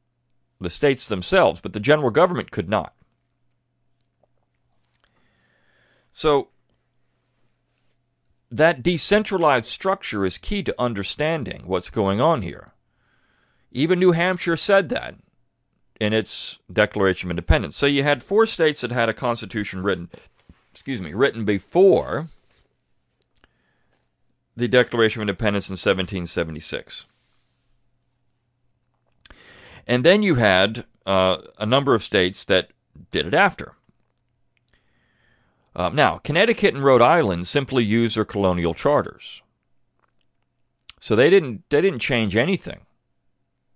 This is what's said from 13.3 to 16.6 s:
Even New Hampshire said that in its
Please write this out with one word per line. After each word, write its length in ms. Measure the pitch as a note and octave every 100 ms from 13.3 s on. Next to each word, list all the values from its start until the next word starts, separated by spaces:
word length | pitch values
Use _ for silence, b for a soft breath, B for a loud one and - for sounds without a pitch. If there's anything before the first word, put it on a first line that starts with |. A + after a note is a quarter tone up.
| _ _ _ _
Even 260 | B2 D#3+ F3+
New 140 | F#3
Hampshire 440 | E3+ F3+ F3+ F3 D#3+
said 320 | - G3 D3+
that 260 | A#2 A#2+ - _ _ _ _ _ _ _ -
in 120 | G#2+
its 480 | A2 - - - -